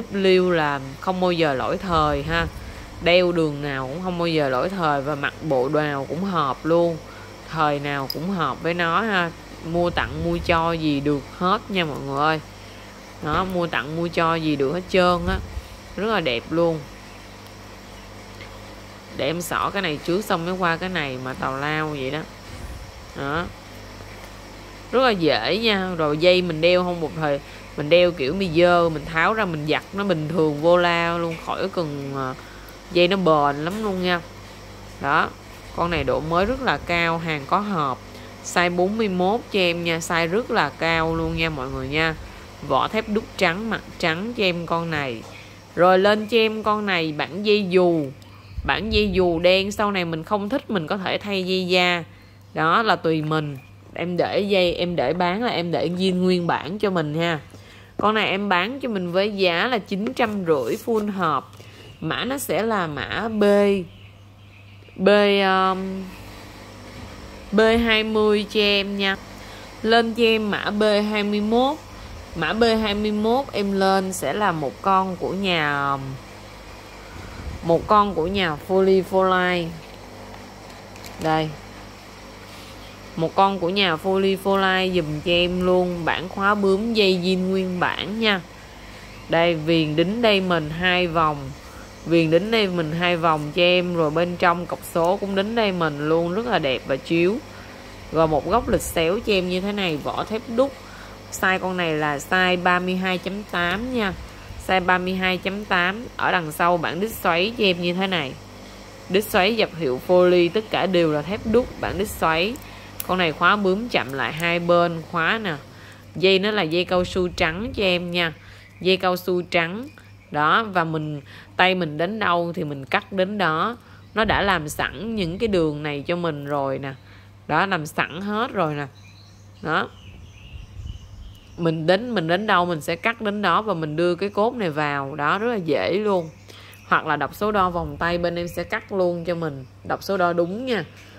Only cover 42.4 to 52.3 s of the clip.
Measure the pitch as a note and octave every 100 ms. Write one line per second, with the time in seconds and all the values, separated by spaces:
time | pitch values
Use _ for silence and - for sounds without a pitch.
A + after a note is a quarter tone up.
42.4 | - - D3 C3 C3 A3 G#3+ G#3 - -
43.4 | F3+ F3+ A3+ F3+ - - E3+ D#3+ A3 A#3+
44.4 | F#3+ E3+ E3 E3+ E3+ D#3 C3+ A2+ - -
45.4 | - - - - F3+ F#3+ G3+ G#3+ G#3 A#3
46.4 | A3 A3 G#3+ G#3+ G3+ F3+ D#3+ D3+ B2 E3+
47.4 | G#3 G#3 F#3 F#3 F3+ E3 C3+ - - -
48.4 | - - C#3 C#3 G#3+ G#3+ G#3 F#3 F3 E3
49.4 | F3 F#3+ G3 G#3 G#3 G3 E3+ D#3+ E3 G#3
50.4 | G3+ C#4 - G3+ D3+ G3 F#3 D#3 G#3 G3
51.4 | F#3 F#3 F3+ F3+ F3+ F3 D#3+ - -